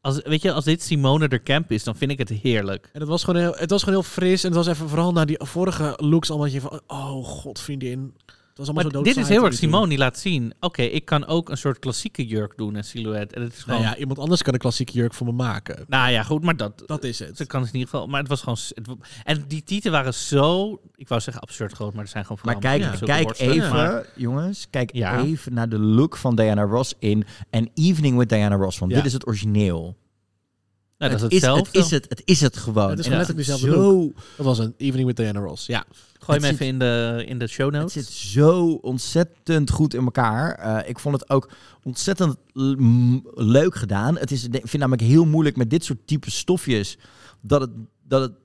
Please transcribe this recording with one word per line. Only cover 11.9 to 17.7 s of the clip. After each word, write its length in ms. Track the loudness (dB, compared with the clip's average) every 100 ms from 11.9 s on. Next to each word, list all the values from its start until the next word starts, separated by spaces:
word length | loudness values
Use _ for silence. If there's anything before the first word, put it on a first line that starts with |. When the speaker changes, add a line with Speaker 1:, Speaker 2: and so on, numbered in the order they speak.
| -6 -8 -8 -4
Speaker 1:
jurk 260 | -4 -4 -6
doen 200 | -8 -6
en 80 |
silhouet." 480 | -10 -8 -6 -6 -6
En 100 | -8
het 100 | -10
is 120 | -10
Speaker 2:
Nou 140 | -4 0
Speaker 1:
gewoon 140 | 0
Speaker 2:
ja, 40 | -2
iemand 200 | -6 -6
anders 240 | 0 0
kan 100 | 2
een 60 | 0
klassieke 340 | 0 -2 -2
jurk 220 | 0 0
voor 120 | 0 -4
me 60 |
maken. 520 | -2 -2 -4 -8 -12 -2
Speaker 1:
Nou 220 | 2 2
ja, 120 | 2
goed, 200 | 0 -2
maar 140 | 0 -2
dat, 260 | -4 -8 -12
Speaker 2:
Dat 180 | -8
is 140 | -8 -8
het. 180 | -12 -12
Speaker 1:
ze 100 | -6
kan 140 | -4
het 80 | -4